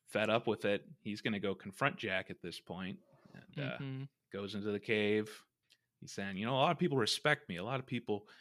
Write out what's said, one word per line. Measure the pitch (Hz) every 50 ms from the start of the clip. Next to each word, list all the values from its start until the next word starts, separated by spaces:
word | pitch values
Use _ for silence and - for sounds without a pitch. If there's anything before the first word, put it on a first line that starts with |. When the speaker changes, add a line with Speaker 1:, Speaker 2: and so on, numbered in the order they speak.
| _ -
Speaker 1:
fed | - 101 107 107
up | 110 117 -
with | 120 104 - -
it. | 101 101 95 - - - -
He's | - 107 104 104
gonna | - 123 107 101
go | 95 101 95
confront | - - 101 - - 131 - 95
Jack | - - 101 95 92 95 -
at | 95 -
this | - 85 - -
point, | - - 85 90 92 92 101 - - _ - _ - - -
and, | - - - - 143 139
uh, | 127 120 -
Speaker 2:
Mm-hmm. | 139 135 131 131 139 - _ _ _ _
Speaker 1:
goes | - 98 101 98 107
into | 101 101 107
the | 104 101
cave. | - - 113 107 107 104 107 107 107 107 - - - _ _ _ _ _ _ _ _ _ _ _
He's | - -
saying, | - - 98 98 95
"You | 92 107
know, | 117 135
a | 131
lot | 139 165
of | 170 -
people | 180 - 139 131
respect | 107 104 - - - 147 147 - - -
me. | 90
A | 85 92
lot | 117 135 127
of | 127
people," | - 123 120 - - 104 101 - - - -